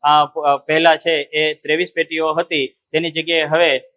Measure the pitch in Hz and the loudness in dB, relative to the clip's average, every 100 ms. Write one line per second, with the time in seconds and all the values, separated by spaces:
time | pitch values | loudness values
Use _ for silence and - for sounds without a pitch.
0 | 147 151 143 160 147 139 - 156 165 156 | 4 2 2 -2 0 -2 0 2 4 2
1 | 170 160 143 156 156 151 143 156 175 - | 0 -4 -4 -2 -2 -4 -4 -2 -2 -4
2 | 160 165 160 156 170 160 131 _ _ 156 | -6 -2 -2 -2 -2 -2 -4 _ _ -4
3 | 170 160 160 165 151 160 170 131 - | -4 -6 -4 -2 0 2 2 0 -4